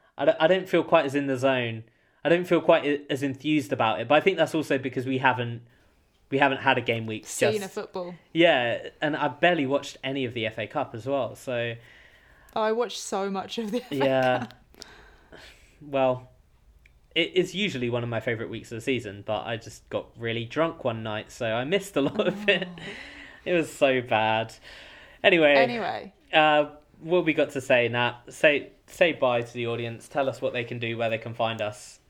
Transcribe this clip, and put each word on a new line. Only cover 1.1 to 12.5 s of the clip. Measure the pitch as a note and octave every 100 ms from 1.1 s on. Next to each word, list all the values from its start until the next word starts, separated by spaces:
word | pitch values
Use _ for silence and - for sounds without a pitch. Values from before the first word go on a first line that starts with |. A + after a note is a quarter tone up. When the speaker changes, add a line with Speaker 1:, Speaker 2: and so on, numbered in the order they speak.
Speaker 1:
in | C#3+ C#3
the | B2+
zone. | C3+ B2+ A#2 A2+ - _ _ _
I | D3
don't | F3 F3+
feel | E3
quite | E3 E3
i-, | C#3+ C#3+ -
as | C#3
enthused | C#3 B2+ D3+ D3+ B2
about | A#2 A2+ F#2+
it, | A#2
but | D3+
I |
think | F#3+ E3+
that's | D#3
also | D#3+ D3 C3+
because | B2 C3 B2
we | C3
haven't, | C3 A#2+ A#2+ A#2+ - _ _ _ _ _ _
we | C3+
haven't | C#3 C3+
had | C3+ B2
a |
game | A#2 A2+ A2
week | A2 -
Speaker 2:
Seen | - A#2+
Speaker 1:
just | G#3
Speaker 2:
a | F#3+
football. | G#3+ F#3 F#3+ F3 E3+ _
Speaker 1:
Yeah, | D#3+ E3+ C#3 A#2+ G2+ - -
and | D3+ D3
I | C#3+
barely | B2 E3+ E3+ C3
watched | C#3 - -
any | C3+ C#3 B2
of |
the | A#2 A2
F | A2+
A | G#2+
Cup | D3+ B2+
as | A#2 B2
well, | C#3 A2
so | G2 - A#2+ A#2 A#2 - - - _ _ _ _